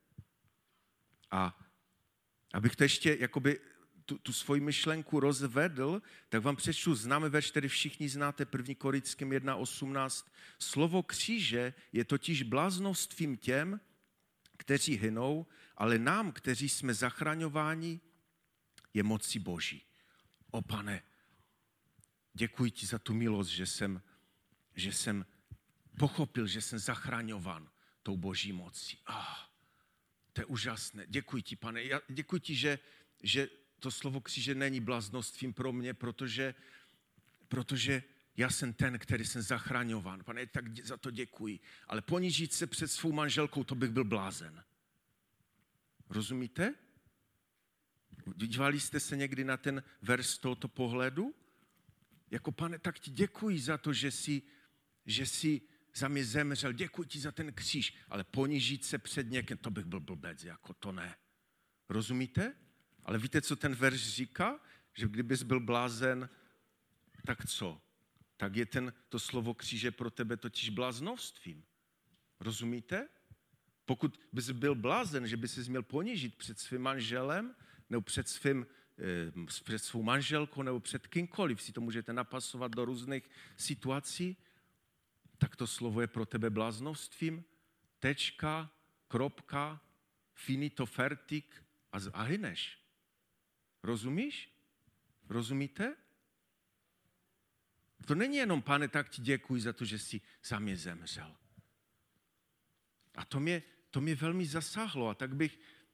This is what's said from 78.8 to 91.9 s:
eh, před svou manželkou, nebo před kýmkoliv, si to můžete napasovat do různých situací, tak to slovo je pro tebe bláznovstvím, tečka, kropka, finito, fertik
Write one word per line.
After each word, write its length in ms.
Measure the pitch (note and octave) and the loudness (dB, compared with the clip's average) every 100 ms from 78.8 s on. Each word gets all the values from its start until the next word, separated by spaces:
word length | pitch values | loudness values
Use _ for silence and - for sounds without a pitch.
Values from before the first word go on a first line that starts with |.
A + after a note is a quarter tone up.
| _ - | _ -6
eh, 480 | F#2+ F2 E2 F2 E2 | -2 -2 -2 -6 -8
před 320 | - - A2 | -8 -4 -4
svou 240 | - A#2 | -4 -2
manželkou, 600 | A2 C3+ C3+ D3+ D3 C#3 | 2 2 2 0 0 -4
nebo 180 | C3 B2+ | -2 -2
před 260 | - - - | -4 -6 -4
kýmkoliv, 560 | E3+ F3 - F3 A2 | -2 -2 0 0 0
si 100 | - | -6
to 80 | - | -4
můžete 320 | A#2 A2+ A2+ | -4 -4 -4
napasovat 600 | A#2 A#2+ C3 - B2+ B2 | -4 -4 -4 -6 -6 -4
do 120 | A2+ | -2
různých 460 | A#2+ B2 B2 C3+ - - - - | -2 -2 -4 -6 -8 -18 -18 -6
situací, 800 | - C#3+ C3 C#3 - - F3+ F#3 _ _ _ _ _ _ _ _ - - | -4 -2 -2 -2 -2 -4 -4 -4 _ _ _ _ _ _ _ _ -20 2
tak 180 | C#3+ - | 2 2
to 100 | A#2 | -6
slovo 340 | - A#2 A2 | -2 0 2
je 60 | A#2 | 2
pro 200 | A#2 A2 | 0 -2
tebe 240 | A#2 A2+ | 0 2
bláznovstvím, 920 | G#2 A2+ A2 C#3+ D3+ - - D#3+ D#3+ - _ _ _ _ _ | 2 0 -2 -6 -8 -10 -4 -4 -4 -10 _ _ _ _ _
tečka, 720 | C3 C#3 - - D#3 D#3 D#3+ - _ _ - | 0 2 0 0 -2 -2 -4 -14 _ _ -2
kropka, 720 | A#2 C#3 - - C#3+ D3 D#3 - _ _ _ _ | 0 0 -2 -6 -2 -2 -6 -16 _ _ _ _
finito, 520 | - - C3 D3 - A#2+ | -8 -2 0 0 -2 -2
fertik 800 | - C3 C#3+ - D3+ - - - _ _ | 2 0 0 -4 -6 -6 -16 -20 _ _